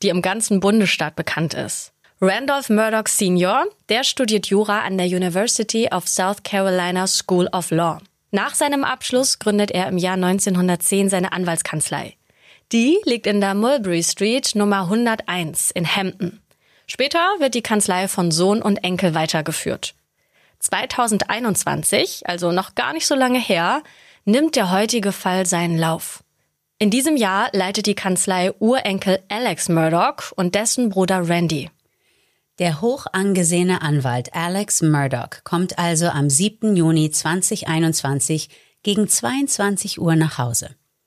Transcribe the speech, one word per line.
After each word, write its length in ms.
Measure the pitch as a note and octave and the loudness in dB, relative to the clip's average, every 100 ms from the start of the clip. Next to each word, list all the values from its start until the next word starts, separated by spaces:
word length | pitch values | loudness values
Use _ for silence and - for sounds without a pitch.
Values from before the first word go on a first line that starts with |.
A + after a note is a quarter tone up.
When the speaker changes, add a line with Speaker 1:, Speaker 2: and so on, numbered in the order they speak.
Speaker 1:
die 80 | G3 | -2
im 140 | F3 | 0
ganzen 380 | F#3 G#3 - G3 | 0 -2 0 2
Bundesstaat 540 | G3 A3 F#3 - D#3 - | 4 4 2 0 -4 -4
bekannt 380 | E3 - D#3+ | -6 -2 -2
ist. 400 | - - - - _ _ - | -4 -6 -8 -12 _ _ -2
Randolph 480 | F#3 G#3+ C4+ C#4 C4 | 0 0 0 -2 2
Murdoch 360 | G#3+ A3 A3 G#3+ | 2 2 0 0
Senior, 600 | - F#3+ F3+ F3+ A#3+ F#4+ - - | 0 2 2 2 2 0 -4 -4
der 120 | A3 | -2
studiert 440 | C4+ - A#3+ G#3+ - | 0 0 0 0 2
Jura 340 | G3 G#3+ G#3 | 0 2 0
an 160 | - F#3+ | -2 -2
der 120 | F3+ | 0
University 840 | F3+ F#3 F3 A#3 - G#3+ A3+ A3+ | 0 0 0 0 -2 -2 0 0
of 160 | F3+ - | -2 -4
South 340 | - F#3 G3+ | -2 -2 -2
Carolina 640 | - G3+ G3 F#3 F3 F3+ F#3+ | -4 -2 0 0 0 0 0
School 420 | - - F3+ F3+ | -2 0 0 2
of 220 | F#3 E3+ | -2 -2
Law. 280 | D#3+ E3+ D#3+ - _ _ | 0 0 -2 -10 _ _
Nach 240 | F#3+ B3+ - | -2 -2 0
seinem 280 | D4 C#4+ | 0 2
Abschluss 560 | C#4 B3+ - B3 C4+ - | 0 -4 -2 0 2 0
gründet 340 | G#3+ G#3 G#3 | 0 2 2
er 160 | F3+ F#3 | 0 -2
im 100 | F#3 | 0
Jahr 180 | F3+ F#3 | 0 0
neunzehnhundertzehn 960 | F3+ G3 G3+ F3+ F3+ F3 - G3 G3 | 2 2 2 2 2 0 0 2 2
seine 220 | F#3+ F#3+ | 2 0
Anwaltskanzlei. 840 | F3 F3 E3 - D#3 - D3 A2+ - _ _ _ - - | -2 -2 -2 -4 -4 -4 -6 -8 -14 _ _ _ -20 -4
Die 240 | A#3 B3 F#4+ F#4 | 0 4 2 2
liegt 220 | A#3+ G3+ | 0 0
in 160 | G3+ | 0
der 100 | G3 | 2
Mulberry 500 | G3 A#3 C#4+ G3 E3+ | 2 2 2 0 0
Street 520 | E3 - G#3 B3+ C#4 G#3 | 0 0 0 0 0 0
Nummer 340 | G#3 G3 F3+ | 2 2 2
hunderteins 840 | A3 A#3+ A3 - F3+ D#3+ F3 - | 0 0 0 -4 -4 -4 -4 -4
in 240 | - D#3+ G3+ | -2 -2 0
Hampton. 440 | F#3+ - F3+ - _ _ _ _ - | -2 -4 -8 -8 _ _ _ _ -10
Später 320 | - C#4 E4+ F4+ G4+ | -2 0 2 0 2
wird 160 | C4+ A#3+ | 0 0
die 80 | |
Kanzlei 440 | - G#3+ G#3 F3+ F#3+ | 0 0 2 0 -2
von 240 | - F3 | 0 0
Sohn 280 | D#3+ F#3 A3 | 2 2 2
und 240 | G#3+ G3+ F3+ | 2 0 0
Enkel 300 | F3+ F#3 D#3+ | 0 0 0
weitergeführt. 800 | D#3+ D#3+ D#3 D#3 - A#2+ - - _ _ _ _ _ - | 0 -2 -2 -4 -4 -6 -8 -14 _ _ _ _ _ -8
Zweitausendeinundzwanzig, 1700 | - F#3+ - - A#3 G#3 - G#3+ A#3+ F3 - D3 D#3 G3+ G4 - - | -4 -2 -4 -2 0 0 0 -2 -2 -2 -2 -2 0 0 0 -4 -8
also 260 | F3 F3 | -2 0
noch 220 | F3 F#3 - | 0 -2 -4
gar 180 | B3+ | -4
nicht 140 | D#4+ - | -2 0
so 80 | C#4 | 2
lange 240 | B3+ B3+ | 2 2
her, 440 | A3+ F3 F3 C4+ - - - _ - | 0 0 2 -2 -4 -20 -20 _ 2
nimmt 300 | A#3+ D#4 C4+ | 4 4 2
der 140 | F#3 | 2
heutige 420 | F#3+ A3 A#3+ G3+ | 2 0 0 -2
Fall 340 | F#3+ F#3+ F#3 F3+ | -2 -2 0 0
seinen 320 | F3 E3+ E3 | 0 0 0
Lauf. 440 | E3 E3 - - _ _ _ _ _ - | 0 -2 -6 -14 _ _ _ _ _ -2
In 120 | G#3+ | 0
diesem 260 | A#3+ C#4+ D4+ | 2 2 2
Jahr 320 | G3+ G3 A#3 | 2 2 0
leitet 340 | G3 F#3 G3+ G#3 | 0 -2 -2 -2
die 80 | G3 | -2
Kanzlei 580 | F#3+ F3+ - F#3 F#3 - | -2 -2 0 0 0 0
Urenkel 600 | A3 C4 G#3 F#3+ G3 F#3+ - | 2 2 0 -2 0 0 -2
Alex 420 | G#3 B3 E3 - | -4 -4 -4 0
Murdoch 640 | E3 D#3+ E3 A#3+ D4 - - | 2 2 2 0 -2 -10 -4
und 180 | F3+ G3+ | -2 0
dessen 360 | A3 - A#3+ | -2 0 0
Bruder 360 | F#3+ F#3 F#3 E3+ | 2 2 2 0
Randy. 420 | E3+ E3+ D#3 - _ _ _ _ _ _ _ _ - | 2 2 -2 -6 _ _ _ _ _ _ _ _ -4
Speaker 2:
Der 240 | E3+ D3+ | -2 0
hoch 240 | A#3 C#4 - | -2 -2 -4
angesehene 680 | F#3+ G3 F#3 E3 F3 F3+ F3+ | -2 0 2 2 2 2 2
Anwalt 540 | D#3 D3 B2+ B2 B2 E3+ | 0 0 0 -2 -4 -6
Alex 480 | E3+ F#3+ G#3 - | -4 -4 -2 0
Murdoch 600 | D#3+ D3+ C#3 B2+ - - - | 2 2 2 0 -4 -6 -4
kommt 340 | E3+ F3+ - | -2 -2 0
also 300 | F3 D#3+ E3+ | 0 2 0
am 200 | D3 C#3+ | 2 2
siebten 480 | C#3 G#3 - A3 F#3+ | 2 0 -2 0 2
Juni 340 | D#3+ D#3+ D#3 | 4 4 2
zwanzig 580 | D3+ D#3 F3+ - G#3+ - | 0 -2 -2 -2 -4 -2
einundzwanzig 840 | D#3+ E3 D#3 C3+ C#3 - D#3 - - _ _ | 0 0 0 -2 -2 0 -2 -6 -16 _ _
gegen 260 | G#3 G3+ G#3 | -2 0 0
zweiundzwanzig 880 | - A#3+ C4 C#4 - G3+ G3 G3+ - | 0 -2 -2 -2 0 -2 -2 -6 -2
Uhr 180 | F3 D#3+ | 2 2
nach 200 | D#3 - | 2 0
Hause. 380 | A#2+ A#2+ - - _ _ | -2 -4 -6 -14 _ _